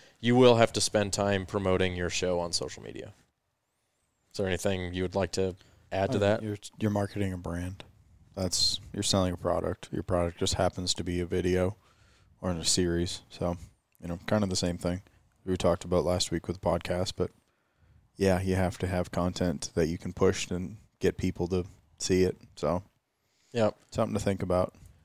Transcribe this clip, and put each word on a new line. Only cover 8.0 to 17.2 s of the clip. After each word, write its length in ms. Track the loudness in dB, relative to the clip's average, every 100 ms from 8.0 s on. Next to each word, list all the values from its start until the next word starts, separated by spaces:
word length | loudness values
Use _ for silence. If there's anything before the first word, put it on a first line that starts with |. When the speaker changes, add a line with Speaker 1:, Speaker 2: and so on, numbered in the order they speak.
| _ -20 -14 -4
Speaker 2:
That's, 440 | -2 2 0 0 -6
you're 100 | -4
selling 300 | 0 2 2
a 40 | 0
product. 520 | 0 0 -2 -6 -8
Your 120 | -6
product 360 | -2 0 0 0
just 140 | -2 0
happens 380 | 0 0 -4 -4
to 80 |
be 160 | -4 -4
a 60 | -2
video 500 | 0 2 2 0 -2 _ _ _ _ _ _
or 80 | -4
in 60 | -2
a 80 | 0
series. 560 | 2 2 2 -2 -6 -12
So, 280 | -6 -4 -4 -10 _ _ _
you 60 | -10
know, 120 | -8 -2
kind 180 | 0
of 60 | 0
the 60 | 0
same 220 | -2 -2
thing 240 | -2 -4 -8 _ _ _ -4
we 120 | 0
talked 260 | 2 0
about 220 | 0 0 2
last 260 | 0 0
week 160 | -4 -4
with 120 | -4
the 60 | 0
podcast, 460 | 0 -2 -4 -4
but 140 | -4